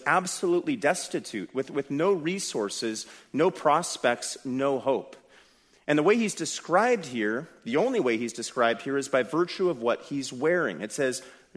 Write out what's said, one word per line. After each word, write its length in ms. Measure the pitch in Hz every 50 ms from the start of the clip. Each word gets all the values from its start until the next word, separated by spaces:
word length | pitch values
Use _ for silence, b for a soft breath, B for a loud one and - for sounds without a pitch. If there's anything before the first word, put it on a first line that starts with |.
| -
absolutely 680 | 143 160 185 180 180 - - 196 175 175 175 175 160 135
destitute, 760 | 107 135 151 185 - - - - 151 110 - - 101 87 -
with, 200 | - 131 135 -
with 180 | 165 143 135 -
no 220 | 143 143 165 196
resources, 920 | 202 165 147 170 190 196 - - - 123 104 98 - - 123 113 110 107 - B B B B B
no 180 | - 135 160 185
prospects, 880 | 180 - - 151 147 165 175 - - - - 123 120 - - - - - -
no 340 | 135 123 131 135 139 139 123
hope. 380 | 113 135 131 101 - - - - _ b b b b b b b b b b b b -
And 100 | 147 151
the 60 | 147
way 120 | 190 220
he's 200 | 233 220 196 -
described 720 | - 165 - - - - - 165 190 226 247 247 202 156
here, 420 | 131 127 113 104 104 110 127 165 - - - -
the 140 | 117 120 156
only 200 | 214 262 254 208
way 180 | 135 123 113
he's 160 | 113 120 113
described 500 | - - 113 - - 131 120 117 113 107
here, 140 | - 135 139
is 120 | 139 135 139
by 160 | - 127 120
virtue 440 | - 147 165 180 175 - - 185 175
of 140 | 160 117
what 200 | 113 117 113 -
he's 300 | - - 143 139 131 -
wearing. 500 | 127 123 143 160 180 180 151 110 85 76
It 100 | 101 110
says, 280 | - 147 139 127 123 - B B B B B B -